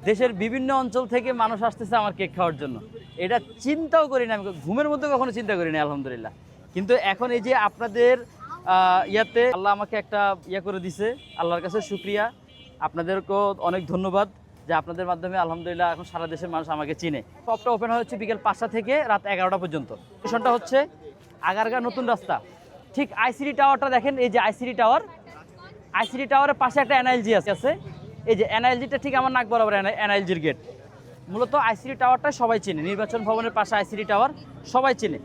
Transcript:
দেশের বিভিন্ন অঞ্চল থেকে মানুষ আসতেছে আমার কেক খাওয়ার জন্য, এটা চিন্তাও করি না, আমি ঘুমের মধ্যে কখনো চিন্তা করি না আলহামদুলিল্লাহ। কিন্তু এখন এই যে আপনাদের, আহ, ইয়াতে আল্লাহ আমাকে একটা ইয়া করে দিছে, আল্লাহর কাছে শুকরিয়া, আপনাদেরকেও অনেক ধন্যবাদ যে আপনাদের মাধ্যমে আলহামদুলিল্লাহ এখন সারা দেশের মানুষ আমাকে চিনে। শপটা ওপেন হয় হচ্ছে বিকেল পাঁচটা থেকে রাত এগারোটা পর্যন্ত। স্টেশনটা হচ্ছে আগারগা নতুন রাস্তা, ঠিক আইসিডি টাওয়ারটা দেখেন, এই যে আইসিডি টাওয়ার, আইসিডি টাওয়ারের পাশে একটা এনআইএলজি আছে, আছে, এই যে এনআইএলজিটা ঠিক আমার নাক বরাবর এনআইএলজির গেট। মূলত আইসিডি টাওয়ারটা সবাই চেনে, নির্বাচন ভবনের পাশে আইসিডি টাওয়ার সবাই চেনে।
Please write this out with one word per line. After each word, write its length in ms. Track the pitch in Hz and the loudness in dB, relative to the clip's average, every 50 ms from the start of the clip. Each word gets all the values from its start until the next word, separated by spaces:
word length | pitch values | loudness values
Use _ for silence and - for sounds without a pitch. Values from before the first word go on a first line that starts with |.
| - | 2
দেশের 300 | 180 214 196 254 247 233 | 0 2 2 2 0 0
বিভিন্ন 400 | 180 208 226 226 269 262 262 269 | 0 -4 -2 -2 -2 -2 0 0
অঞ্চল 340 | 269 262 240 190 247 254 208 | 0 0 0 -2 -2 -2 0
থেকে 260 | 233 247 226 254 254 | 0 -2 0 0 0
মানুষ 300 | 240 - - 233 202 226 | 0 0 0 0 0 -2
আসতেছে 320 | 233 214 - 233 185 226 | -2 -2 -4 -8 0 0
আমার 180 | 226 214 208 190 | 0 0 0 -2
কেক 220 | - 190 165 135 | -4 -6 -6 -2
খাওয়ার 220 | 180 180 170 160 131 | 0 0 0 0 -2
জন্য, 240 | 143 139 127 110 - - - - - - - - | -6 -8 -8 -10 -12 -14 -18 -18 -18 -18 -8 -6
এটা 220 | 175 185 233 240 - - - - | -4 0 0 -2 -2 -4 -18 -8
চিন্তাও 480 | - 247 302 311 330 302 285 320 311 285 | -2 -2 -2 -2 -2 2 2 2 2 4
করি 200 | 262 262 240 226 | 2 -2 0 0
না, 80 | 226 | -2
আমি 180 | 208 196 202 185 160 131 | -4 -4 -8 -10 -8 -6
ঘুমের 240 | 151 196 254 294 302 | -4 0 0 0 0
মধ্যে 180 | 294 285 - 294 285 | 0 -2 0 0 0
কখনো 180 | 254 254 254 | 0 0 0
চিন্তা 240 | 208 214 233 202 214 | -2 -6 -2 -2 -2
করি 160 | 180 170 160 | 0 0 0
না 100 | 156 156 | 0 0
আলহামদুলিল্লাহ। 500 | 151 147 147 143 135 131 127 117 110 107 - - - - - - - - - | 0 0 -2 -4 -6 -8 -8 -10 -10 -12 -14 -16 -20 -20 -20 -20 -20 -10 -8
কিন্তু 200 | 180 196 190 240 | -6 0 2 2
এখন 360 | 247 180 196 196 190 247 254 | 2 4 0 0 0 -2 -2
এই 80 | 240 240 | -2 -2
যে 160 | 196 240 262 | 0 2 2
আপনাদের, 640 | 254 208 202 - - 226 233 196 240 240 240 254 247 240 - - - - - - 359 - | 2 2 0 -2 -2 -8 -6 2 4 6 6 6 4 0 -10 -18 -20 -16 -16 -16 -12 -2
আহ, 440 | - 185 185 185 185 180 185 185 190 | 2 4 6 6 6 6 4 2 2
ইয়াতে 420 | 196 214 220 220 226 233 240 254 247 | 2 0 0 2 2 4 4 4 2
আল্লাহ 180 | 185 190 202 | 2 2 0
আমাকে 240 | 202 202 208 202 - | 0 0 -2 -4 -4
একটা 400 | 214 202 - - 208 202 202 196 180 143 180 | -6 -6 -2 0 2 2 2 0 -2 -6 -8
ইয়া 140 | 180 196 | -8 -6
করে 180 | 170 196 196 190 | -4 -4 -6 -6
দিছে, 360 | 175 190 160 - 202 220 240 - - - - - | -6 -8 -6 -4 -4 -4 -4 -6 -12 -18 -6 -4
আল্লাহর 240 | 170 170 170 170 | -2 0 0 -2
কাছে 200 | 165 185 165 214 | -2 -2 -4 -4
শুকরিয়া, 500 | 202 - 202 185 - 190 202 208 214 233 233 - - - - - - - - - | -4 -4 -8 -8 -6 -4 -2 -2 -2 -2 -4 -10 -20 -20 -20 -20 -20 -20 -12 -6
আপনাদেরকেও 760 | - 156 - 160 170 165 190 190 185 - 196 196 208 202 196 196 | -6 -4 -4 -4 -2 -2 -2 -4 -2 -2 0 2 2 0 0 0
অনেক 280 | - 175 175 185 175 139 | -2 -2 -2 -2 -4 -4
ধন্যবাদ 420 | 165 180 185 190 175 196 208 202 - - - - - - - 139 | -4 -2 -2 0 2 2 0 0 -4 -20 -20 -20 -20 -20 -6 -2
যে 60 | 165 | 0
আপনাদের 320 | 160 151 165 170 170 185 | 0 0 -2 -8 -6 -4
মাধ্যমে 320 | 180 180 165 165 185 185 190 | -4 -4 -4 -4 -6 -2 -2
আলহামদুলিল্লাহ 540 | 175 165 165 170 165 170 175 170 180 170 | -2 -2 -2 -6 -6 -8 -2 0 0 0
এখন 120 | 165 156 175 | 0 -2 -8
সারা 240 | 170 - 170 165 160 | -10 -8 -8 -6 -6
দেশের 220 | 160 151 165 180 | -6 -8 -8 -6
মানুষ 200 | 165 160 160 151 | -6 -6 -4 -4
আমাকে 260 | 160 151 151 143 156 | -4 -6 -4 -6 -6
চিনে। 260 | - - 165 151 131 104 - - - - | -6 -4 -4 -4 -4 -8 -10 -20 -14 -4
শপটা 260 | - 226 220 - 247 | -4 -4 -2 0 0
ওপেন 180 | 240 214 214 233 | 0 0 0 0
হয় 100 | 233 233 | 0 -2
হচ্ছে 180 | 233 - 247 208 | -2 -4 -6 -8
বিকেল 200 | 220 208 226 214 - | -4 -4 -4 -2 0
পাঁচটা 240 | 220 196 - 233 220 | -2 0 0 -4 -4
থেকে 360 | 170 226 208 202 269 302 302 240 | -4 -4 -2 0 0 0 2 2
রাত 180 | 214 202 - | 0 0 2
এগারোটা 320 | 202 202 185 185 185 185 190 | -2 -2 0 2 2 0 0
পর্যন্ত। 360 | 175 180 151 156 135 - 113 | -2 -4 -4 -6 -6 -6 -12
স্টেশনটা 580 | 101 - - - - - 214 220 233 226 254 | -16 -16 -20 -20 -10 -6 -2 -2 0 2 2
হচ্ছে 360 | 240 240 240 - 262 269 285 330 - - - 453 - - - - - - | 2 2 0 2 2 2 2 2 -4 -18 -20 -20 -20 -20 -20 -20 -18 -4
আগারগা 380 | - 160 185 202 220 226 226 254 | -2 -2 0 0 0 0 0 -2
নতুন 280 | 240 240 - 254 254 233 | -2 -2 -4 -2 0 0
রাস্তা, 340 | 240 - - - 170 120 - - - - - - - - - - - | 0 -2 0 -4 -4 -4 -4 -10 -20 -20 -20 -20 -20 -20 -20 -8 -2
ঠিক 180 | - 285 190 - | -2 -2 -2 0
আইসিডি 400 | - 220 254 240 - 277 285 277 | 0 0 0 0 -2 -6 -6 0
টাওয়ারটা 360 | 220 277 277 269 262 277 277 | 4 4 4 4 4 2 2
দেখেন, 280 | 254 247 214 277 277 262 | 2 2 2 2 0 2
এই 120 | 247 247 | 0 2
যে 100 | 190 240 | 4 2
আইসিডি 340 | 196 214 214 - 247 247 247 | 2 2 0 -2 -6 -8 0
টাওয়ার, 280 | 202 240 220 247 311 453 392 - - - - - - - - - - - 370 - - - - - | 2 4 4 4 4 2 -2 -16 -20 -20 -20 -20 -20 -20 -20 -20 -20 -20 -20 -20 -20 -20 -4 -2
আইসিডি 320 | 185 220 214 - 254 277 | -2 -2 -2 -2 -6 -2
টাওয়ারের 300 | 226 277 269 277 285 277 | 2 4 4 6 4 4
পাশে 240 | - 262 254 233 285 | 2 0 2 4 2
একটা 200 | 277 226 277 262 | 2 4 4 2
এনআইএলজি 360 | 247 254 254 247 214 208 226 | 4 4 2 2 2 4 2
আছে, 160 | 196 - 208 | 2 4 2
আছে, 260 | 196 - - 262 320 349 - - - - - - - - - | -2 0 0 0 0 0 -6 -14 -16 -16 -16 -18 -18 -10 0
এই 100 | 208 226 | 2 2
যে 80 | 180 214 | 2 2
এনআইএলজিটা 540 | - 202 220 233 254 254 247 254 262 277 269 | 2 2 2 4 4 2 2 -2 -4 -4 -4
ঠিক 180 | 269 285 254 | -4 0 0
আমার 160 | 262 254 262 | 2 2 2
নাক 160 | 262 254 247 202 | 2 2 0 2
বরাবর 260 | 233 233 226 214 208 | 2 2 4 4 2
এনআইএলজির 680 | 196 190 196 226 - 214 208 202 202 190 175 185 165 | 2 0 0 -2 0 0 2 2 2 2 0 -2 0
গেট। 180 | 151 156 135 - - - - - - - - - - - - - - - | 0 -2 -2 -2 -8 -18 -18 -18 -20 -20 -20 -20 -20 -20 -20 -20 -16 -10
মূলত 260 | 180 214 247 226 240 | -2 -2 -2 0 2
আইসিডি 400 | 285 226 226 226 - - 254 269 | 2 2 2 0 0 -4 -10 -4
টাওয়ারটা 360 | 220 254 247 254 254 - 294 | 2 4 4 4 4 2 -2
সবাই 280 | 285 - 247 226 226 214 | -2 0 2 2 2 2
চেনে, 220 | - 196 185 156 | 0 -2 -4 -4
নির্বাচন 420 | 151 175 202 196 220 208 214 226 220 | -2 -4 -2 -4 -4 -4 -4 -4 -2
ভবনের 280 | 202 220 226 226 226 | 0 0 0 0 -2
পাশে 240 | 220 220 208 202 220 | 0 0 0 2 2
আইসিডি 280 | 208 202 202 220 202 214 | 0 0 -2 -4 -8 -4
টাওয়ার 260 | 175 214 202 233 277 302 - - - - - - | 0 2 4 4 2 0 -4 -16 -18 -18 -18 -16
সবাই 300 | - - 247 262 269 254 | 0 0 2 4 4 2
চেনে। 240 | - 220 196 151 - - | 2 0 -4 -4 -4 -10